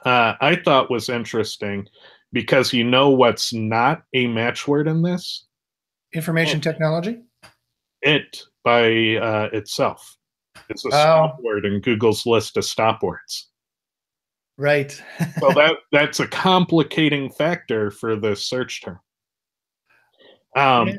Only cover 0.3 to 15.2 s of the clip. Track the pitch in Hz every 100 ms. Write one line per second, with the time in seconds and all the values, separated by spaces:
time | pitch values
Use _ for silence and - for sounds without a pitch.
0.3 | 101 139 170 175 139 131 120 107 120 110
1.3 | 117 110 - 104 101 98 _ - _ _
2.3 | 123 110 143 123 123 117 127 143 131 120
3.3 | 104 - 117 110 113 123 156 - 131 123
4.3 | 113 117 120 - 143 151 160 170 180 -
5.3 | - - _ _ _ _ _ _ 160 160
6.3 | 165 160 135 165 160 156 165 185 233 -
7.3 | _ - _ _ _ _ _ 139 147 -
8.3 | - - _ 120 120 117 113 110 110 113
9.3 | 107 107 110 - - 104 - - _ _
10.3 | _ _ - _ - 127 143 156 160 156
11.3 | 139 120 104 101 101 107 110 113 104 117
12.3 | 113 - - - - 113 107 92 85 -
13.3 | - - _ _ _ _ _ _ _ _
14.3 | _ _ - 143 147 139 - - -